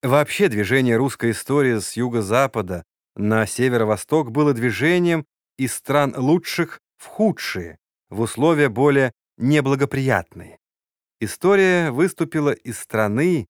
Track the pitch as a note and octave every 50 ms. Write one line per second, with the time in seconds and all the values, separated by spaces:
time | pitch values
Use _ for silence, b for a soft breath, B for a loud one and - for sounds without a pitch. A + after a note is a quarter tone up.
0 | - C3 B2+ D3 D3 - - - G3+ F#3 A#2 G#2 G#2 G2 B2 C3+ C3 B2 A#2 A2+
1 | C3 C#3 - - - A#2 A2 - - - C3+ D3 C#3+ C3 A#2+ A2 G2 - - -
2 | B2 B2+ A#2 A#2 G#2+ F#2+ G#2+ B2 C#3 C3+ - A2+ G2+ F2+ F#2 F2 E2+ _ _ _
3 | _ _ _ - G2+ G#2+ A2 A2 A2 G#2 - - B2 C3 B2 A#2+ A2+ G#2+ G#2+ G2+
4 | - _ - D#3+ D#3 B2 A2 C#3+ D3+ D3 C#3 A#2 A#2 B2 A2 F#2+ B2 D#3+ F3 F3+
5 | F3 F3 E3+ D#3+ D3 _ _ _ _ _ _ _ C3+ B2 - - _ - C#3+ D3
6 | C#3+ C#3 - D3+ C3 C3+ D#3+ F3+ - - - - E3+ - - - _ _ _ _
7 | - - - - G#3+ A3 E3+ - - - - F#2 F2 E2+ E2 - _ _ _ _
8 | _ _ - G2 A#2 A2 - - C3 D#3+ E3+ D3 D3 C3 G#2+ A2 C3 D3 C#3 C#3
9 | C3 B2+ - _ _ _ _ _ - B2+ D3 D3+ C#3 C3+ C#3 C3+ C#3 C#3+ - C#3
10 | C3+ C3 A#2+ G2 F2 _ - F2+ E2+ - - _ _ _ _ _ _ _ _ _
11 | _ _ _ _ - G2+ - - - F3+ G3+ G3 F#3+ F#3 F3+ F3 E3+ D#3 A#2+ B2+
12 | E3 F#3+ F#3 - E3+ C#3+ - D#3+ D3 C#3+ C3+ - _ - A2+ - - _ - A2
13 | A2 G#2 G#2 A#2 D3+ F3+ F3+ D3+ G#2 -